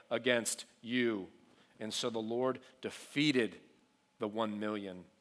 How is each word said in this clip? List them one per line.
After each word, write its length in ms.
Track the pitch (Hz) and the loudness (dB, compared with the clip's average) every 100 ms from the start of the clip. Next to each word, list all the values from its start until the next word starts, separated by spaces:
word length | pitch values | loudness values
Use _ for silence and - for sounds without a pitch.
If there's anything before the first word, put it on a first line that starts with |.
| - | -4
against 540 | 117 123 120 107 - - _ | 0 4 4 2 -4 -8 _
you." 480 | 117 123 120 104 90 - _ - _ - | -2 2 2 0 -6 -14 _ -20 _ -10
And 140 | 107 | -6
so 160 | - 123 | -2 -2
the 100 | 113 | -2
Lord 400 | 110 117 131 127 - _ | -2 0 0 0 -8 _
defeated 800 | 107 - - 143 151 127 107 - - _ _ _ _ _ | -10 -8 -6 2 4 4 2 -2 -20 _ _ _ _ _
the 80 | 110 | -4
one 320 | 107 110 104 | 0 -2 0
million 460 | 107 104 98 90 87 _ | -2 -2 -6 -10 -16 _